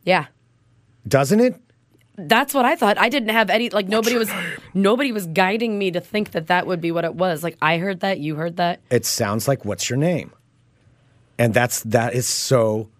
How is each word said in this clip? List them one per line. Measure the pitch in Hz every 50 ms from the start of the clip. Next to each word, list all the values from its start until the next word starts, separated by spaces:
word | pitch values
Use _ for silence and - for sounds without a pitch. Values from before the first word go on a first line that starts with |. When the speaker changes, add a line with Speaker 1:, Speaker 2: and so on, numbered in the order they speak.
| _
Speaker 1:
Yeah. | - 180 180 147 - _ _ _ _ _ _ _ _ _ _ _ _ _ _ _ 107
Speaker 2:
Doesn't | 101 131 143 131 190 214
it? | 240 254 247 - _ _ _ _ _ _ _ _ _ _ _ -
Speaker 1:
That's | 185 147 226 226 277 277 -
what | 277 247
I | 247 320
thought. | 339 262 202 208 -
I | 196 233
didn't | 240 294 233 208
have | 214 226 220 190
any, | - 226 240 240
like, | - 214 202
Speaker 2:
What's | 185
Speaker 1:
nobody | 208 220 220 226
Speaker 2:
your | 247 240
Speaker 1:
was, | 220 202
Speaker 2:
name? | 202 185 175 175 - - - - -
Speaker 1:
nobody | 180 196 196 214 247 285 277
was | 226 214 190 170
guiding | 160 190 190 185 202 226 233 233 214 202
me | 196 185
to | 170 175
think | 175 - - 208 214 -
that | - 175 160 160
that | 180 180 - -
would | 185 170
be | 160 170
what | 170 170 165
it | 165 -
was. | 165 180 185 170 147 156
Like, | 170 160 _
I | - 156 165 170
heard | 170 196 196 170
that, | - 196 196 -
you | 143 151 156
heard | 147 160 170 170 180
that. | 175 175 175 - _ _
Speaker 2:
It | 127 120 -
sounds | - - - 117 101 101 117 110 -
like, | 139 127 -
"What's | 101 101 90 - -
your | 120 131
name?" | 147 170 180 139 78 - - _ _ _ _ _ _ _ _ _ _ _ _ _ _ _ _ _ _ _ _ -
And | 120 117 104
that's, | 123 120 123 - - -
that | 113 107 120 113 120 117
is | 123 120 -
so | - - - - 135 127 113 110 107 110 107 101 _ _